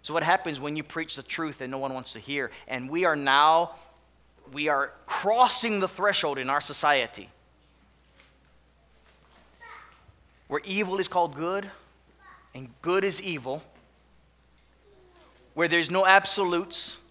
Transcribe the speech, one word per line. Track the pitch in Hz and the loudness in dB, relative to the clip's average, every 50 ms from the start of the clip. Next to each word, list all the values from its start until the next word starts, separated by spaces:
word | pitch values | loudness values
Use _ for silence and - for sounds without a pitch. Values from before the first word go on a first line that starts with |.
so | _ - 151 | _ -2 -2
what | 170 151 | 0 4
happens | 160 180 190 - 170 151 135 | 4 2 2 2 -4 -8 -6
when | 135 147 151 | -6 -6 -6
you | 156 147 | -6 -8
preach | - - 165 160 160 - | -8 -8 -10 -8 -8 -10
the | 139 131 | -14 -10
truth | - - - 165 156 135 - | -10 -8 -6 -6 -6 -6 -8
that | 131 127 | -10 -8
no | 135 | -8
one | 135 135 135 131 | -6 -6 -6 -6
wants | 131 123 - - | -8 -10 -10 -12
to | 117 | -14
hear? | 104 - 143 143 131 117 - - - | -10 -6 -4 -4 -4 -6 -8 -14 -12
And | - - 127 127 131 | -10 -8 -8 -8 -6
we | 151 170 185 | -2 0 2
are | 170 156 | 2 2
now, | 147 143 139 135 143 147 156 160 165 175 170 - - - - - _ _ _ _ _ _ _ _ _ _ 135 135 | 2 2 4 6 6 6 6 6 4 2 0 -6 -16 -20 -20 -20 _ _ _ _ _ _ _ _ _ _ -14 -8
we | 143 147 151 | -4 -2 0
are | 147 139 139 131 - - - | 0 0 0 -4 -6 -16 -12
crossing | - - - - 196 220 233 254 233 - - - 233 214 202 | -8 -8 -4 0 0 4 6 6 4 4 0 0 0 0 0
the | 190 180 | 0 -2
threshold | - - 185 208 190 - - 151 143 135 | -2 0 0 0 0 2 -2 -2 -4 -4
in | 131 131 | -4 -2
our | 139 147 - | -2 -2 -2
society | - 143 - - 151 147 135 120 110 - - 95 90 _ _ _ _ _ _ _ _ _ _ _ _ _ _ _ _ _ _ - _ _ _ _ _ _ _ _ _ _ _ _ _ _ _ _ _ _ _ _ _ _ - _ _ _ _ 453 466 466 - - - - _ _ - _ _ _ _ _ _ _ _ | -4 -6 0 2 2 4 2 2 -2 -8 -16 -18 -18 _ _ _ _ _ _ _ _ _ _ _ _ _ _ _ _ _ _ -20 _ _ _ _ _ _ _ _ _ _ _ _ _ _ _ _ _ _ _ _ _ _ -20 _ _ _ _ -20 -20 -20 -20 -20 -20 -20 _ _ -20 _ _ _ _ _ _ _ _
where | 139 147 - | -6 -6 -4
evil | 196 190 202 208 185 185 196 | -4 -4 -2 -2 -2 -2 -4
is | 185 - | -4 -2
called | - 180 175 165 143 | 0 0 0 0 -2
good | 139 160 170 185 196 202 196 - - - _ _ _ _ _ _ _ _ - - - _ _ _ | -6 -6 -4 -4 -4 -6 -8 -16 -20 -20 _ _ _ _ _ _ _ _ -20 -20 -20 _ _ _
and | 139 131 123 120 _ | -16 -16 -16 -18 _
good | - 170 180 196 196 | -4 0 0 2 2
is | 196 185 - | 0 -2 -2
evil, | 190 190 170 147 120 131 131 160 - - _ - _ _ _ _ _ _ _ _ _ _ _ _ _ _ _ _ _ _ _ _ _ _ - _ _ _ _ - - - _ _ _ _ _ | -6 -6 -6 -6 -6 -6 -8 -8 -10 -16 _ -20 _ _ _ _ _ _ _ _ _ _ _ _ _ _ _ _ _ _ _ _ _ _ -20 _ _ _ _ -20 -20 -20 _ _ _ _ _
where | 151 170 165 | 0 0 4
there's | 160 170 165 147 | 4 2 2 2
no | 175 190 190 | 2 4 6
absolutes. | 185 190 196 196 - - - 196 180 175 170 196 190 - - - - - - - _ | 8 8 8 8 6 -2 0 0 0 0 -2 -2 -4 -6 -6 -6 -6 -10 -12 -18 _